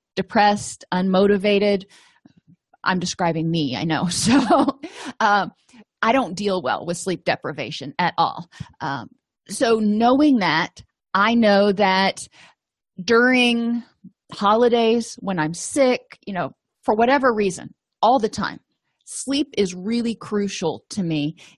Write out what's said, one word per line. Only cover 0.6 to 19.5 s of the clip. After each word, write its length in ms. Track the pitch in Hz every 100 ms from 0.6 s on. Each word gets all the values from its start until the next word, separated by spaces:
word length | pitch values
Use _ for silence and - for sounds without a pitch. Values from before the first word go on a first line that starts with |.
| - - -
unmotivated? 920 | 180 190 185 202 202 208 202 208 196 196 - _ _ _ _ _ 170 _ _
I'm 160 | - 185
describing 520 | 175 - 170 165 160
me, 260 | 165 139 113
I 80 |
know. 220 | 160 143 175
<laughs> 40 |
So, 280 | - 214 269 233 311 - - - - 277 -
um, 320 | 220 202 160 - _ - _ -
I 120 | 220
don't 240 | 269 190 180
deal 260 | 202 185
well 240 | 123 101 170
with 120 | 175
sleep 260 | 190 170
deprivation 720 | - 120 - 147 127 - 135 -
at 160 | 175 -
all. 300 | 156 - - - - -
Um, 280 | 151 135 101 _ _ _ -
so 320 | 202 233 226
knowing 580 | 208 208 233 269 302 247
that, 440 | 175 156 - - - _ _
I 200 | 196 214
know 380 | 233 214 196 208
that 560 | 196 196 190 196 - - _ - _ _ _ _ -
during 800 | 180 233 247 254 240 233 233 233 - _ - _ -
holidays, 840 | - 202 220 240 233 226 233 226 -
when 180 | 196 180
I'm 160 | 156
sick, 640 | 170 - 294 254 240 - - -
you 80 |
know, 160 | 180 135 - _ _
for 120 | -
whatever 400 | 214 240 277 254
reason, 380 | 214 196 - - _ _ -
all 160 | 214 262
the 100 | 208
time, 320 | - 76 - _ _ _ _ -
sleep 420 | - 254 277 294